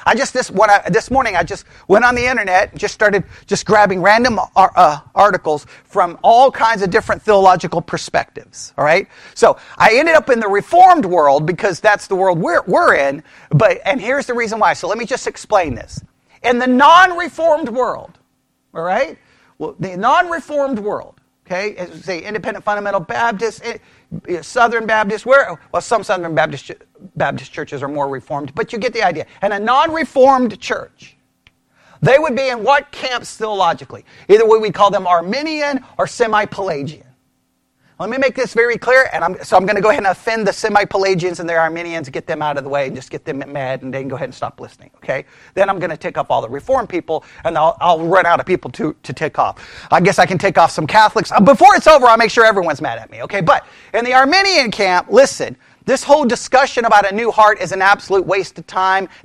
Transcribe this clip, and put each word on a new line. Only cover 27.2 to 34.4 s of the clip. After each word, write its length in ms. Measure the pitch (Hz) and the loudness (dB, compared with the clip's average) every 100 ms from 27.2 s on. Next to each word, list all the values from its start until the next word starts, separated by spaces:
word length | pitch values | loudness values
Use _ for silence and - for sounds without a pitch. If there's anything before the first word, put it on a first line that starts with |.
| 147 135 131 | -6 -6 -12
churches 280 | - 143 139 | -14 -12 -10
are 60 | 139 | -8
more 220 | 147 139 | -6 -6
Reformed, 480 | 135 - 143 147 - | -8 -10 -10 -10 -8
but 160 | - | -8
you 80 | 226 | -6
get 120 | 247 | -6
the 120 | - | -2
idea. 220 | 190 156 - _ | -2 -4 -10 _
And 120 | 202 | -6
a 80 | 202 | -4
non-Reformed 960 | 220 262 330 320 294 277 262 262 240 196 | 0 0 0 -2 -4 2 4 4 0 -6
church, 580 | - 202 - _ - _ _ _ _ _ _ _ _ _ | -8 -10 -10 _ -20 _ _ _ _ _ _ _ _ _
they 180 | 175 277 | 2 4
would 160 | 311 | 2
be 140 | 233 262 | -4 -4
in 160 | 240 | -4
what 260 | 214 285 - | 0 0 -2
camps 460 | - 269 240 - - | -10 -8 -8 -10 -10
theologically? 680 | 220 202 170 147 135 104 _ - - | -6 -2 -2 -2 -8 -20 _ -8 2
Either 200 | 214 | 4